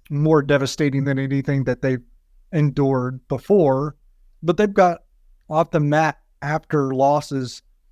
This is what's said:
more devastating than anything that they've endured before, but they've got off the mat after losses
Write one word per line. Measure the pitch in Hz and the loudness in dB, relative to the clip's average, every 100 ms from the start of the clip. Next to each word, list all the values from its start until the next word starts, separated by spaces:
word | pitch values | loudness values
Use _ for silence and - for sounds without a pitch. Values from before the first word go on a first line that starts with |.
| _ | _
more | 143 156 160 | -2 2 2
devastating | 139 143 135 - 147 139 135 | 2 0 0 -2 -2 0 -2
than | 135 | -2
anything | 135 139 135 139 | -2 -2 -2 -2
that | 131 123 | -2 -2
they've | 135 123 - _ _ _ _ | -2 -4 -6 _ _ _ _
endured | 165 147 143 139 131 123 131 - | -2 0 0 0 0 -2 -8 -8
before, | 135 - 202 147 131 147 - _ _ _ _ | -8 2 4 4 2 -2 -10 _ _ _ _
but | 165 170 | -2 0
they've | 208 | 2
got | 202 180 170 _ _ _ _ - | 4 2 0 _ _ _ _ -4
off | 156 160 | -2 0
the | 160 | 0
mat | 147 151 156 - _ _ | 2 2 0 -4 _ _
after | 139 156 - 151 135 | -6 -6 -2 -2 -2
losses | 131 139 147 147 139 123 - _ _ _ | 0 2 0 -2 -8 -8 -12 _ _ _